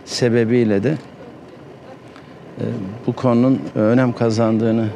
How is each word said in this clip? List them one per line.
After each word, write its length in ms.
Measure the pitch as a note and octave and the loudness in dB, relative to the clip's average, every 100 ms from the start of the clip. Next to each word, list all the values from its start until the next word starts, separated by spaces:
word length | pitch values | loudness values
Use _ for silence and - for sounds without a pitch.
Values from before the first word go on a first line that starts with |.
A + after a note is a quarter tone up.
sebebiyle 760 | - - B2 A#2+ A2+ B2 A2+ G2+ | -10 -2 2 2 2 2 2 2
de, 120 | B2+ D#3 - - - - - - - - - - - - - - - - | 0 -4 -8 -20 -20 -20 -20 -20 -20 -20 -20 -20 -20 -20 -20 -20 -20 -10
e, 60 | - A#2 F#2+ A2 - | -8 -8 -10 -6 -6
bu 60 | |
konunun 480 | A#2+ B2+ A#2 B2+ C3 - | -2 0 2 4 2 -2
önem 380 | - G#2+ B2 B2+ | 0 2 4 2
kazandığını 760 | - A#2 A2 A2+ A2 A2+ A2+ A2 | 0 0 2 2 2 2 0 -2